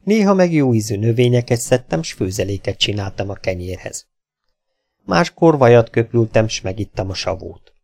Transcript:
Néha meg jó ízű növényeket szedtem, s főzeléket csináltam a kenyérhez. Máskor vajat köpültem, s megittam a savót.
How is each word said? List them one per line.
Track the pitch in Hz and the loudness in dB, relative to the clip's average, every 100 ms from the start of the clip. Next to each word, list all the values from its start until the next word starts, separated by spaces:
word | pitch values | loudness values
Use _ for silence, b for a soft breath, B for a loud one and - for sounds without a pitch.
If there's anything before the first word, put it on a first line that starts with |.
Néha | 190 220 202 | 2 2 4
meg | 190 180 | 4 4
jó | 160 135 | 4 2
ízű | 113 107 101 | 2 -2 -2
növényeket | 110 117 123 123 120 117 | 0 2 4 2 0 -4
szedtem, | - 127 - 160 | 0 -2 0 -6
s | 160 | -6
főzeléket | - 98 101 98 98 - 98 | -6 -6 -4 -6 -4 -6 -4
csináltam | - 104 98 - 101 | -4 -4 -8 -8 -10
a | |
kenyérhez. | 95 - 92 90 90 - - _ _ _ _ _ _ _ _ _ _ | -6 -6 -6 -8 -10 -12 -16 _ _ _ _ _ _ _ _ _ _
Máskor | - 175 170 - 165 151 | -4 -2 -2 2 2 4
vajat | 123 120 113 | 6 6 4
köpültem, | - 117 117 113 117 107 | -2 -2 0 0 0 -2
s | - | -4
megittam | 95 101 98 - 95 | -8 -8 -8 -8 -8
a | |
savót. | 90 - 87 92 82 _ _ | -6 -6 -8 -10 -18 _ _